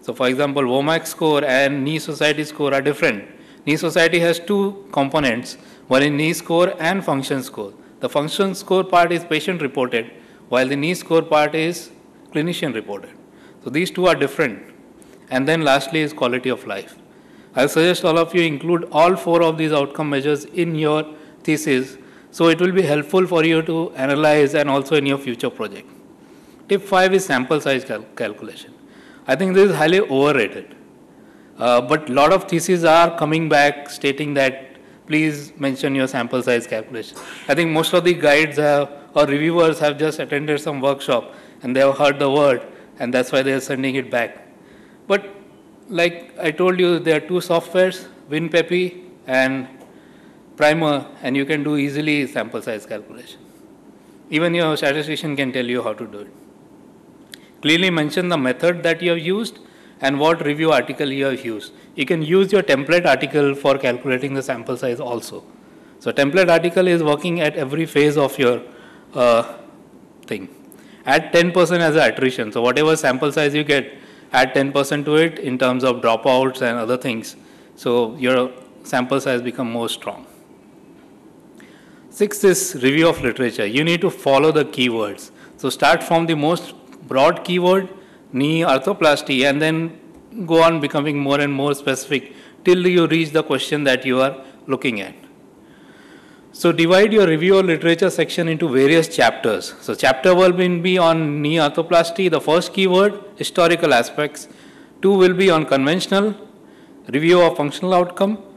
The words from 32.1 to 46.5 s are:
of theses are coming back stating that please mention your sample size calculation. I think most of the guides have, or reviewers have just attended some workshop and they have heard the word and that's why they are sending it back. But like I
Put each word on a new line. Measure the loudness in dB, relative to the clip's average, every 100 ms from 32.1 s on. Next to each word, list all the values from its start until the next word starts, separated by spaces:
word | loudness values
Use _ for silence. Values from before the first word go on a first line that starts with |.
| 2 4
of | 4 0
theses | -4 0 0 4
are | 6 4 0
coming | -2 -2 2
back | 4 4 0 -12
stating | -4 -4 -2 -4 0
that | 0 -2 -16 -20 -20 -20 -4
please | -2 -2 -4 -14 -6
mention | -6 -4 -4
your | -2 -2
sample | -2 -4 -4
size | 0 -2 -2
calculation. | -10 -8 -14 -14 -16 -18 -16 -4
I |
think | 0 0
most | 0 0
of | 2 2
the |
guides | 2 4 4 2 0
have, | 2 2 0 -8 -6
or | 0 2
reviewers | 2 0 4 2 2
have | -2 0
just | -4 -4
attended | -4 -4 -2 -4
some | -4 -2
workshop | -2 -2 -2 -2 -2 -20 -20 -14
and | -4 2
they |
have | 2 4
heard | 2 2
the | 0
word | 2 2 2 -4 -20 -20 -10
and | -4
that's | -2 0
why | 0
they | 0
are | -2
sending | -4 -6 -4 -4
it | -4
back. | -4 -4 -8 -20 -20 -20 -20 -20 -20 -4
But | -4 -4 -20 -20 -20 -20 -20 -8
like | -2 -2 -2 -18 -6
I | -6